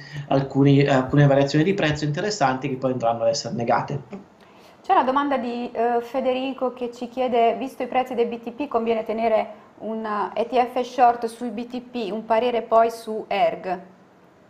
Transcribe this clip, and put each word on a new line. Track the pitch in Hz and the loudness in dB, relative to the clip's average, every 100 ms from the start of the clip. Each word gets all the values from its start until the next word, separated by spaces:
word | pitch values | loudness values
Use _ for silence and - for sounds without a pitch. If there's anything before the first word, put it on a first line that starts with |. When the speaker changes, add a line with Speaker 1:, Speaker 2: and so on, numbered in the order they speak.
| - - - | -10 -14 0
Speaker 1:
alcuni, | 139 139 135 139 139 | 0 0 4 6 6
alcune | 143 131 127 147 143 | 6 2 2 4 6
variazioni | 135 139 151 | 6 4 2
di | 165 | 2
prezzo | - 156 147 | 2 0 0
interessanti | 151 147 - - 135 127 135 | -2 -2 -4 0 0 0 -4
che | |
poi | 127 135 | -4 -2
andranno | 123 117 113 | 0 0 0
ad | 113 | 0
essere | 113 113 | 0 -4
negate. | 113 117 101 - 143 - 202 - _ - - - - | -4 0 0 0 -8 -10 -16 -16 _ -20 -20 -20 -20
Speaker 2:
C'è | - | 0
una | 370 | 2
domanda | 254 269 285 262 | 2 0 0 -2
di, | 240 240 240 | -2 -6 -6
eh, | - 233 240 | -2 0 0
Federico | 233 269 254 254 262 262 254 | -2 -2 0 -2 -4 -4 -6
che | 247 247 | -4 -10
ci | 240 247 | -8 -10
chiede: | 262 254 233 233 202 | -4 0 4 2 2
visto | 262 - | -6 -8
i | 254 | -4
prezzi | 254 254 240 | -2 -2 -2
dei | 233 | -2
B | 233 | -2
T | 233 | -10
P, | 226 285 | -8 -4
conviene | 233 226 226 | -2 0 -2
tenere | 220 220 226 220 208 - - - | -2 -2 2 2 0 -8 -20 -12
un, | 208 226 | -8 -6
eh, | 220 208 185 - | -4 -4 -4 -2
E | 226 | 0
T | 254 247 | 2 0
F | 254 | -2
short | 254 - 240 240 233 | -4 4 4 4 -4
sui | 226 247 | -6 -8
B | 208 247 | -8 -8
T | 254 | -10
P? | 247 247 208 | -8 -8 -6
Un | 214 | -6
parere | 214 226 247 233 | 0 0 2 -2
poi | - 226 226 | 2 4 4
su | 226 - 220 - | 0 -8 -8 -4
erg. | 196 170 175 190 180 - - - _ _ _ _ | 0 0 0 -6 -8 -10 -20 -20 _ _ _ _